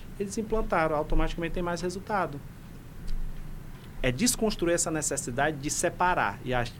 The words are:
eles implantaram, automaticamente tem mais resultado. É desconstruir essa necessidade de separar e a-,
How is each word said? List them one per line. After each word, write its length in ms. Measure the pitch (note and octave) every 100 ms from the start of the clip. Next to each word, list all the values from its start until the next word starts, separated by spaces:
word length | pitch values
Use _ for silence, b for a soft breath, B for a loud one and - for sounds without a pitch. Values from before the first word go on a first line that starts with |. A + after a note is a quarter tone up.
| B -
eles 180 | G3+ A3+
implantaram, 600 | G#3+ A3 G#3+ F3+ D#3+ D3+
automaticamente 580 | D#3 D#3 D#3+ - E3
tem 80 | F3+
mais 180 | F3 E3+
resultado. 600 | F3+ F#3 - G#3 D#3+ C#3+ - - - - - - - - - - - - - - - -
É 80 | B2+
desconstruir 640 | B2+ A#3+ - A3 - E3+
essa 160 | E3+ E3+
necessidade 680 | D#3 D3 C#3 - B2 D3 C#3+
de 120 | D3
separar 720 | - F3 - F3+ D#3+ A2 -
e 80 | B2+
a-, 100 | B2 A#2+